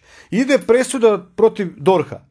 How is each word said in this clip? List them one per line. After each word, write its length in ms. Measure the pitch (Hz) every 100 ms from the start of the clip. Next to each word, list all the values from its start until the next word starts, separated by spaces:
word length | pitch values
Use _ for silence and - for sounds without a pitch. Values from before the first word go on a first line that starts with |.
| _ - -
ide 300 | 202 269 269 175
presuda 580 | 247 247 262 226 196 180 -
protiv 380 | 220 220 175 -
dorha. 440 | 147 180 131 - _